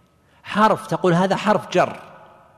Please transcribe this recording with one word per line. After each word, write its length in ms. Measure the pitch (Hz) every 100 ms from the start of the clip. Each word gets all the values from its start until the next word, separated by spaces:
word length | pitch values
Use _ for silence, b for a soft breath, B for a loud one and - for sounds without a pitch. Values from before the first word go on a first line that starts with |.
| _ _ b b
حرف، 440 | - 202 220 175 -
تقول: 260 | 165 185
"هذا 240 | 170 190 190
حرف 320 | 202 190 -
جر". 340 | 180 - - - - - - _